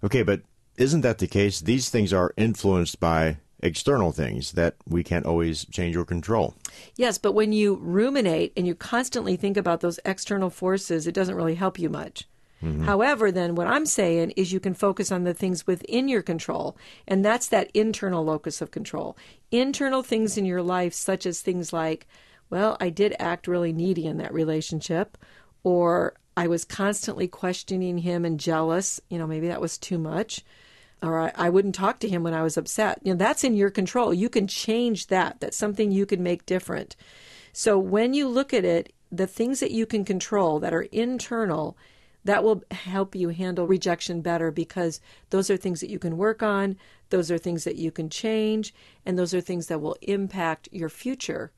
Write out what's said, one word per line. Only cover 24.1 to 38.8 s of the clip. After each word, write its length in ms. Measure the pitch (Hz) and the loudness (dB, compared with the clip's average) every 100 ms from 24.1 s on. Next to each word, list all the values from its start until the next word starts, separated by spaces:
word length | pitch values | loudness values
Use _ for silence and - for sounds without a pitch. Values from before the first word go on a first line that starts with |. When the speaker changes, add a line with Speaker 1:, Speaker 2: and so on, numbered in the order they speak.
| - | -4
Speaker 2:
that 140 | - | -4
relationship," 840 | - 160 160 160 160 - 165 196 - - - - _ | -2 0 0 -2 -6 -2 -2 -2 -6 -20 -20 -20 _
or, 500 | - 180 175 170 - - _ - | 2 4 4 4 0 -4 _ -4
"I 100 | 175 | 0
was 180 | 170 | 0
constantly 640 | - - 196 202 - - 180 | -4 -2 -2 -2 -6 -4 -6
questioning 680 | - 185 180 - 185 185 175 | -4 -4 -4 -4 -4 -2 -2
him 260 | 170 175 | -2 0
and 140 | 170 160 | 0 -2
jealous. 600 | 170 160 160 165 190 - _ | 0 0 2 2 0 -6 _
You 100 | 175 | -6
know, 80 | 160 | -4
maybe 220 | 156 170 | -2 -2
that 120 | 175 | -2
was 180 | 165 - | -4 -6
too 200 | - 175 | -6 -4
much." 440 | 156 160 277 - - - - - _ _ | -2 -4 -4 -8 -14 -20 -20 -20 _ _
Or, 180 | 165 165 | -2 0
"I, 120 | 165 - | -2 0
I 140 | 175 | 4
wouldn't 240 | 180 196 | 4 4
talk 240 | 190 190 220 | 0 -2 0
to 80 | 226 | -2
him 140 | 175 | -2
when 100 | 165 | 0
I 100 | 160 | 0
was 140 | 160 160 | 0 -2
upset." 440 | - - 214 - | -4 0 0 0
You 100 | - | -2
know, 60 | 180 | 2
that's 260 | 202 294 | 2 2
in 100 | 269 | 2
your 160 | 214 196 | 4 2
control. 440 | 196 185 247 240 | 2 -2 0 2
You 160 | 175 226 | 2 2
can 160 | 240 190 | 2 0
change 600 | - - 220 240 208 - | -4 -2 0 2 0 0
that. 320 | 190 170 - | 2 2 -2
That's 180 | - - | -8 -4
something 340 | 208 202 214 | -4 0 2
you 140 | 196 196 | 2 2
can 160 | 190 | 0
make 240 | 180 175 - | 0 -2 0
different. 500 | 185 - - - - - - - - - | -4 -2 -8 -8 -16 -20 -20 -20 -20 -20
So 260 | - - 202 | -2 4 4
when 360 | 185 196 233 | 4 2 2
you 120 | 277 277 | 2 0
look 260 | 240 277 | 0 2
at 100 | 247 | 2
it, 300 | 180 170 | 4 2